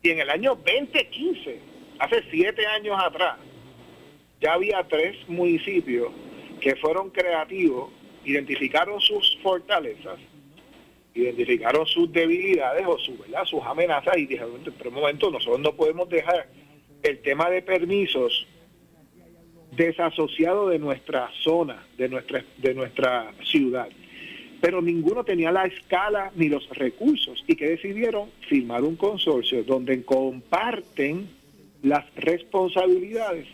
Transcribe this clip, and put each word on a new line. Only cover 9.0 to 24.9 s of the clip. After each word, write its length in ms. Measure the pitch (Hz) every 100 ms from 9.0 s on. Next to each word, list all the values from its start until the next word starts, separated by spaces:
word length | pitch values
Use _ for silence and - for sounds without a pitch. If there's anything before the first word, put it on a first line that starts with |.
sus 360 | 208 208 - -
fortalezas, 760 | 196 185 170 202 139 104 - 92 - - - - - - - _ _
identificaron 720 | 117 123 117 120 120 113 143 156
sus 240 | 170 170
debilidades 720 | 160 165 175 190 180 135 147 185
o 120 | 160
su, 180 | - 120
¿verdad?, 260 | 101 139 185
sus 180 | 156
amenazas 520 | 117 143 175 147 175 185
y 100 | 139
dijeron, 340 | 123 117 123 - -
"Pero 140 | 123
un 40 | 123
momento, 340 | 147 147 202
nosotros 280 | 139 117 127
no 140 | 151
podemos 340 | - 156 165 180
dejar 400 | 170 165 175 147 - - - _ -
el 180 | 151 139
tema 300 | 143 139 170
de 140 | 185
permisos 840 | 180 185 170 202 190 139 123 - - - _ _ _ _ _ - - - - - - 127
desasociado 960 | 165 160 170 160 156 143 160 190 196
de 80 | 165
nuestra 540 | 151 135 - 135 123 -
zona, 440 | 156 165 156 113 - -
de 100 | 127
nuestra, 380 | 127 - 135 - -
de 160 | 131 131
nuestra 580 | 127 - 131 123 110 104
ciudad". 460 | - 156 131 127 107 - - - - - - -
Pero 220 | 170 185
ninguno 420 | 170